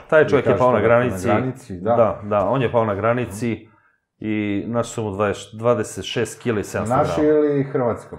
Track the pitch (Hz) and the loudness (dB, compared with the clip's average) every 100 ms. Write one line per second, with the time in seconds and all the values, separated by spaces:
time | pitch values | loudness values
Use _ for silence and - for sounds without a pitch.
0 | - 156 120 135 117 - 127 113 113 117 | 2 4 4 2 2 4 4 4 4 4
1 | 123 95 117 110 127 - - 90 101 120 | 2 -2 0 0 -2 -8 -12 -6 0 4
2 | 107 - 101 104 95 131 113 120 110 98 | 2 0 -2 0 2 0 2 0 0 0
3 | 110 123 117 101 120 107 - _ _ _ | 0 0 -4 -4 -4 -4 -10 _ _ _
4 | _ - 107 107 104 101 87 117 110 - | _ -10 -6 -2 -2 -4 -2 -4 -4 -6
5 | 107 98 101 - - 110 117 120 104 98 | -6 -2 -2 -2 -10 -4 0 0 -2 -8
6 | - 123 107 - 120 107 90 104 107 131 | -6 -4 -4 -4 -4 -2 -4 -4 -2 0
7 | 147 160 151 151 147 143 135 139 120 104 | 0 2 2 4 2 0 -2 -2 -2 -4
8 | - | -10